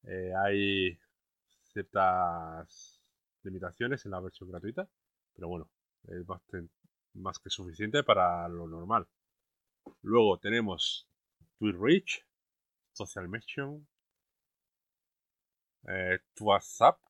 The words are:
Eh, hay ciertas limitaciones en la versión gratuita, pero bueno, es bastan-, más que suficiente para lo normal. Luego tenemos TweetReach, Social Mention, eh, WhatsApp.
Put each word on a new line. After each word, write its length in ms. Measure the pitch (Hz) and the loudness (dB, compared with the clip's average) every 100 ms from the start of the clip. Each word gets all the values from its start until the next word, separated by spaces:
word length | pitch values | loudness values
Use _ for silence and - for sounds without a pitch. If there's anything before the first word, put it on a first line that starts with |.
Eh, 300 | - 92 92 | -10 -8 -4
hay 640 | 92 98 101 101 98 92 87 _ _ _ _ _ _ _ | 0 2 2 2 2 0 -2 _ _ _ _ _ _ _
ciertas 1300 | - 98 101 92 92 87 85 82 80 - - - _ _ _ _ _ | -10 -4 2 4 4 0 -2 -8 -12 -16 -20 -20 _ _ _ _ _
limitaciones 600 | 98 92 90 - 120 139 107 | -12 -8 -8 -6 -4 -4 -6
en 60 | |
la 80 | 92 | -8
versión 300 | 92 - 92 | -10 -14 -14
gratuita, 400 | 90 98 135 196 _ _ _ _ - | -10 -8 -8 -10 _ _ _ _ -14
pero 120 | 85 | -8
bueno, 220 | 87 78 _ _ _ - | -8 -10 _ _ _ -14
es 180 | 90 87 | -12 -10
bastan-, 460 | 90 _ 92 82 _ _ _ _ | -12 _ -12 -12 _ _ _ _
más 240 | - 92 - | -10 -8 -8
que 140 | - | -12
suficiente 520 | - 90 80 107 143 | -10 -10 -6 -2 0
para 460 | 143 101 90 87 85 | 4 6 6 2 -4
lo 180 | 87 85 | -8 -10
normal. 400 | 82 87 113 90 _ _ _ _ _ _ _ - _ | -10 0 0 -2 _ _ _ _ _ _ _ -20 _
Luego 380 | - 117 110 90 | 2 6 6 4
tenemos 680 | 101 117 110 87 - - - _ _ _ _ _ | 0 0 0 -2 -4 -6 -12 _ _ _ _ _
TweetReach, 680 | 107 87 107 185 - - _ _ _ _ _ _ _ | -2 0 4 4 2 -10 _ _ _ _ _ _ _
Social 360 | - 101 - 90 | -12 -10 -8 -8
Mention, 580 | 110 - - 139 151 147 _ _ _ _ _ _ _ _ _ _ _ _ _ _ _ _ _ _ _ - | -10 -10 -10 -8 -10 -18 _ _ _ _ _ _ _ _ _ _ _ _ _ _ _ _ _ _ _ -8
eh, 320 | 92 90 92 _ - | -4 0 -2 _ -4
WhatsApp. 600 | 104 98 - - 123 - | 4 4 2 6 6 6